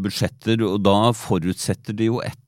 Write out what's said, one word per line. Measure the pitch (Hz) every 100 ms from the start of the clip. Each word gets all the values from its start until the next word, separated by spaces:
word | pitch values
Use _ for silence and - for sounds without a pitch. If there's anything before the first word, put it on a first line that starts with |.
budsjetter, | 98 - 101 - - 113 110
og | 101
da | 101 101 113
forutsetter | 117 - 95 87 95 - 98 - 107
de | 113
jo | 117
et | - -